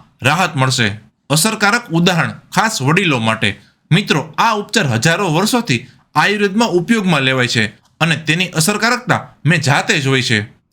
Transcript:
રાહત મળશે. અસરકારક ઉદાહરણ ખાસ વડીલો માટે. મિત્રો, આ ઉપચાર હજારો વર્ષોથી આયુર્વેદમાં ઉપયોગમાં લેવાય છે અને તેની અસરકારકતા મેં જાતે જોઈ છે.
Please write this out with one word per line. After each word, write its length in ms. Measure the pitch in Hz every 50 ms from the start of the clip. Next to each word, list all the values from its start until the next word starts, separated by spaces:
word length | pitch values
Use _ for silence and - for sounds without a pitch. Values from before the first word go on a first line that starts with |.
| - _ _ _
રાહત 340 | - 127 147 175 190 170 160
મળશે. 320 | 139 131 131 127 127 117 104 101 107 - - _ _ _ _
અસરકારક 560 | 139 156 - 220 214 214 208 202 220 240 233 - 160
ઉદાહરણ 420 | 170 170 185 180 165 135 113 104 - - _ -
ખાસ 200 | 185 208 220 214 -
વડીલો 380 | 131 135 160 190 202 170 139 120
માટે. 300 | 110 110 110 110 120 104 92 - - _ _ _ _ _
મિત્રો, 300 | 151 190 208 156 208 151 - 160 -
આ 160 | - 202 226 220 208
ઉપચાર 260 | 202 - - 226 190 135 110
હજારો 320 | 113 113 160 165 185 208 180 147
વર્ષોથી 500 | 165 196 214 - 240 233 - 131 113 - - - _ _ _ _
આયુર્વેદમાં 600 | 147 160 190 208 208 208 202 185 220 240 208 165 180
ઉપયોગમાં 440 | 170 - 233 226 190 185 165 143 131
લેવાય 260 | 131 131 131 123 120 -
છે 100 | 120 107 101 - _ _ _ _ _
અને 160 | 156 165 156
તેની 360 | - - - 156 175 185 165 - 160
અસરકારકતા 640 | 160 180 208 208 214 233 247 240 240 - - 220 - - - _ _
મેં 160 | 139 160 160
જાતે 340 | - 127 135 165 185 - 214 160
જોઈ 240 | 135 135 135 131 120 -
છે. 100 | 120 104 104 - - _ _ _